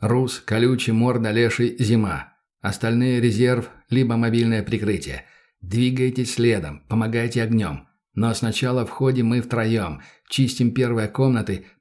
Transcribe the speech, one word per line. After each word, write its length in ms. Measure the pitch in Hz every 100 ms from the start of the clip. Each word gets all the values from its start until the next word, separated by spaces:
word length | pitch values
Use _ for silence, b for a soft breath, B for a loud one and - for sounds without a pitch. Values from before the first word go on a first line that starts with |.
Рус, 400 | - 123 127 -
Колючий, 520 | - 110 123 123 -
Морда, 380 | 113 123 120 110
Леший, 460 | 110 117 - 120 -
Зима. 560 | 110 113 104 73 - _ _ _
Остальные 600 | 98 - 113 117 127 123
резерв, 500 | 117 104 123 123 120 - -
либо 260 | 123 127 117
мобильное 460 | 117 117 117 110
прикрытие. 600 | - 110 104 95 - 67 b b b _
Двигайтесь 760 | 90 117 127 127 127 127 120
следом, 500 | - 117 104 78 73 -
помогайте 540 | 113 113 117 117 120
огнём. 460 | 113 113 90 69 - _ _
Но 180 | - 113
сначала 520 | 113 113 107 131 127 113
в 40 |
ходе 320 | - 131 127
мы 180 | 113 123
втроём. 600 | 117 117 110 113 87 69 B B -
Чистим 440 | - 127 - 120
первые 360 | 120 123 117 104
комнаты, 580 | - 135 120 98 98 B B